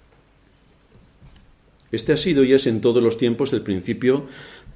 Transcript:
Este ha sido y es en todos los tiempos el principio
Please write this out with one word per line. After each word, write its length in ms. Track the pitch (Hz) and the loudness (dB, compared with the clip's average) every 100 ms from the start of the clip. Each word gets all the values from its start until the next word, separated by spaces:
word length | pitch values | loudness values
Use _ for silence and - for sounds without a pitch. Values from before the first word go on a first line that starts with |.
| _ _ _ _ _ _ _ _ _ _ _ _ - - _ _ _ _ _ | _ _ _ _ _ _ _ _ _ _ _ _ -20 -20 _ _ _ _ _
Este 220 | 113 - | -6 -2
ha 40 | 143 | 0
sido 260 | 190 143 | 2 2
y 100 | 131 | 4
es 120 | 131 131 | 4 2
en 140 | 113 | 0
todos 220 | 120 117 | 2 2
los 160 | 117 113 | 2 0
tiempos 340 | 120 113 135 | -2 -2 -2
el 80 | 113 | -4
principio 680 | 92 95 87 - 123 139 160 - - - - | -4 -6 -6 -4 0 -2 -4 -18 -20 -20 -20